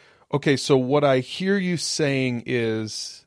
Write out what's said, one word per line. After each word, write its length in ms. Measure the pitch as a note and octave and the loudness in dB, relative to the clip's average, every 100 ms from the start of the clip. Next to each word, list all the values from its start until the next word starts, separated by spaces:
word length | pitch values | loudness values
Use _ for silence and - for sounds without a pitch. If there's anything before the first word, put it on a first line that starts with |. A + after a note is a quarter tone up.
| _ _ - | _ _ -6
"Okay, 240 | C#3+ D#3 C3+ | -2 2 0
so 220 | - C3+ | 4 2
what 240 | B2+ D3 | 4 2
I 160 | D3 C3 | 4 2
hear 400 | B2+ - F#3 G3+ | 0 -6 0 0
you 180 | F3+ E3+ | 0 -2
saying 680 | - - D3 C3+ C3 A#2+ - | -4 -2 0 0 0 -2 -4
is 800 | B2 A2+ A2 G#2+ - - - | -2 0 -2 -6 -8 -12 -16